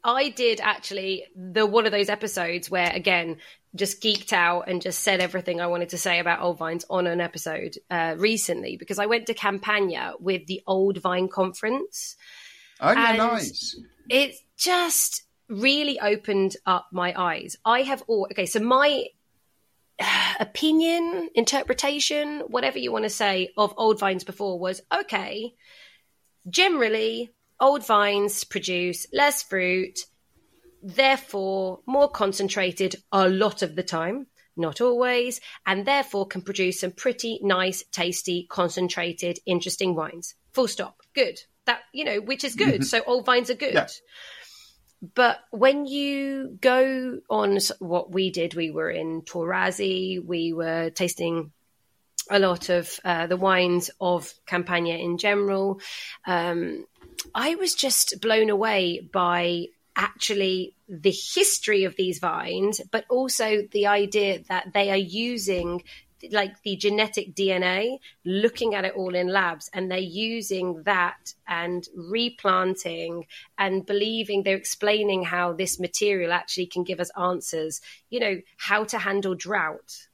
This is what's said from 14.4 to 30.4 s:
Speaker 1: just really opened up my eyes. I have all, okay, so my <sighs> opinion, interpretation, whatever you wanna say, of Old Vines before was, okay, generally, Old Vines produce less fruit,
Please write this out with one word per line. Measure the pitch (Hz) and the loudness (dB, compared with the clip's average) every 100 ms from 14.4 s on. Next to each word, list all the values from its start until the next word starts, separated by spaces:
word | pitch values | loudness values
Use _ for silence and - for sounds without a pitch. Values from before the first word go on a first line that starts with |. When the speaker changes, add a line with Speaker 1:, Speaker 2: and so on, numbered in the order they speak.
| _ - | _ -4
Speaker 1:
just | 349 359 349 - - - _ _ _ | 0 2 2 2 0 -2 _ _ _
really | 202 254 285 294 277 | 0 2 2 0 0
opened | 208 208 208 196 190 190 - | 0 0 0 2 2 0 0
up | 180 - | 0 0
my | 185 180 185 | -4 -2 0
eyes. | 180 160 - - | -2 -2 -8 -4
I | 220 240 | 2 2
have | 269 269 - | 2 -2 0
all, | 220 190 | 0 0
okay, | 202 185 | -2 0
so | 226 | 0
my | 226 262 285 277 - _ _ _ _ _ _ _ _ - | 4 6 6 2 -4 _ _ _ _ _ _ _ _ -4
<sighs> | - - - - | 0 2 0 -2
opinion, | - - 311 311 330 339 339 339 330 | -6 0 4 4 4 2 0 -4 -2
interpretation, | - 233 277 - 262 277 294 - 294 294 302 - | 0 2 0 0 0 0 0 0 0 -2 -6 -4
whatever | 240 262 262 | 0 0 -2
you | 247 | -4
wanna | 226 220 | -2 -2
say, | - 208 190 180 - | 0 0 0 -2 2
of | 208 202 | 0 4
Old | 220 214 | 4 4
Vines | 196 190 - | 2 0 -6
before | 185 202 180 | -6 -4 -4
was, | 185 185 - | -4 -6 -2
okay, | - 403 202 190 208 233 _ _ - - _ _ _ _ _ 180 | -2 0 -4 -4 -8 -8 _ _ -20 -20 _ _ _ _ _ -6
generally, | 175 381 320 226 220 220 226 233 _ _ _ | 2 2 4 2 2 0 -2 -8 _ _ _
Old | 269 285 208 | 4 4 4
Vines | 214 202 202 208 202 | 4 6 4 2 -2
produce | - 202 180 180 180 175 - | -4 -6 -2 -2 -2 -4 -4
less | - 285 277 | 4 4 2
fruit, | - 190 180 185 185 - - _ _ _ | -4 -2 2 0 -2 -8 -14 _ _ _